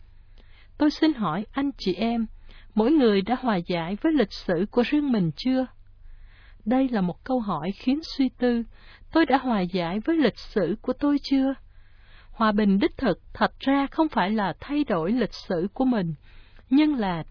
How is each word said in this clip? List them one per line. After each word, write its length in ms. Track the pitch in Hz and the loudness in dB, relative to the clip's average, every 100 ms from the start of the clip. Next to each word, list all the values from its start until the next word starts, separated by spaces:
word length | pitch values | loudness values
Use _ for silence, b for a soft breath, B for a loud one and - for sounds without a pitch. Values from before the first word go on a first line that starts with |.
| b b b b b b b - | b b b b b b b 0
Tôi 120 | 294 | 0
xin 240 | - 320 | 2 2
hỏi 320 | 269 190 165 - | 2 -2 -2 -4
anh 180 | - 277 - | -4 -4 -4
chị 160 | 190 | -4
em, 320 | - 226 233 220 b b b b | -2 -2 -2 -4 b b b b
mỗi 180 | 214 226 | 0 4
người 300 | 320 240 196 | 4 4 4
đã 140 | 196 247 | 0 -2
hòa 160 | 254 196 170 | 0 -2 -2
giải 300 | 175 165 202 | -4 -4 -2
với 100 | 320 | 0
lịch 200 | 302 202 | 2 0
sử 340 | - - 165 208 | -4 -4 -2 0
của 120 | - 233 | 0 0
riêng 260 | 302 285 | 0 0
mình 180 | 226 170 - | 0 0 -2
chưa? 300 | 254 262 254 - - - b b b b b b | -2 -2 -2 -8 -20 -20 b b b b b b
Đây 240 | 214 254 262 | -2 0 2
là 120 | 233 | 0
một 240 | 180 - | -2 -4
câu 160 | - 254 | -4 -2
hỏi 320 | 208 160 165 | -2 -4 -4
khiến 280 | 196 - 285 | -4 -2 -2
suy 260 | 320 - 262 | -2 -2 -2
tư. 340 | - 247 233 226 b b b b | 0 0 0 -4 b b b b
Tôi 140 | 320 320 | 0 4
đã 100 | 262 | 2
hòa 240 | 254 214 | 2 -2
giải 400 | 180 185 170 202 | 0 -2 -2 -4
với 120 | 214 330 | -2 2
lịch 220 | 247 - | 2 0
sử 380 | - 220 165 208 | -6 -2 -2 -2
của 100 | - | -4
tôi 240 | 254 285 285 | -2 0 0
chưa? 320 | - 269 262 269 - b b b b b b | 0 0 0 -2 -10 b b b b b b
Hòa 200 | - 220 | -2 0
bình 260 | 208 208 196 | 2 4 4
đích 180 | 302 - | 2 0
thực 220 | 262 165 - | -2 -2 -6
thật 260 | - - - | -4 -4 -2
ra 260 | - 277 277 | 0 0 0
không 180 | - 320 | 0 0
phải 220 | 233 185 | 0 0
là 220 | 220 190 151 | 0 -2 -4
thay 240 | - 294 | -6 -4
đổi 280 | 277 185 160 | 0 0 0
lịch 220 | 247 214 | 0 -2
sử 340 | - - 180 190 | -4 -4 -2 -2
của 100 | - | 0
mình, 300 | 262 233 170 151 b b b b b | 0 2 0 -6 b b b b b
nhưng 240 | 269 311 | 4 4
là 300 | 277 196 170 147 | 2 0 -2 -2